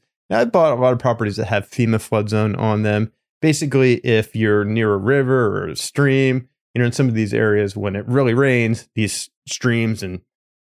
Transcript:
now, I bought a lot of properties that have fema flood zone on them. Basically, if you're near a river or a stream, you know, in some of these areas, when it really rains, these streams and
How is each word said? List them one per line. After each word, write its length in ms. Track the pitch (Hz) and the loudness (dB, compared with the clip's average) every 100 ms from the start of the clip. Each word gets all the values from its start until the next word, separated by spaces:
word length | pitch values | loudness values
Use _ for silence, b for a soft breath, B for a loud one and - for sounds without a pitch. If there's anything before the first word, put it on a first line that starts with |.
| _ _ - | _ _ -4
now, 100 | 208 | 0
I 60 | 240 | 2
bought 320 | 196 160 123 | 2 2 4
a 40 | |
lot 120 | 127 | 2
of 60 | 120 | 2
properties 360 | 127 113 107 101 | 0 0 -2 -4
that 100 | 117 | -2
have 220 | 107 - | -4 -4
fema 300 | - 113 110 | -2 2 0
flood 280 | - 113 107 | 0 -2 0
zone 260 | 107 107 - | 0 0 0
on 280 | 110 107 | 0 0
them. 280 | 107 104 110 _ _ _ | 0 0 -2 _ _ _
Basically, 540 | 160 151 147 135 131 117 123 | 0 0 0 2 2 2 2
if 300 | 110 107 110 | 0 0 -2
you're 280 | 110 104 | 2 2
near 300 | 101 110 110 | 0 0 0
a 40 | 101 | 0
river 600 | 101 139 131 131 110 98 | 0 0 2 0 0 -2
or 40 | 90 | -6
a 80 | - | -8
stream, 720 | - - 143 135 135 127 123 _ _ | -6 0 2 2 2 -2 -6 _ _
you 60 | 123 | -2
know, 60 | 120 | 0
in 60 | |
some 160 | 120 131 | 2 0
of 60 | |
these 200 | 110 107 | 0 0
areas, 420 | 113 110 104 101 101 | 0 0 0 -2 -4
when 200 | 101 98 | -6 -6
it 120 | 113 | -2
really 260 | 127 127 | 0 2
rains, 540 | 117 139 123 113 113 - - | 2 2 2 0 -2 -6 -4
these 340 | 104 - - _ - | -4 -4 -12 _ -14
streams 540 | - 123 117 113 98 | -4 -2 0 -2 -4
and 200 | 95 90 _ _ _ _ | -8 -12 _ _ _ _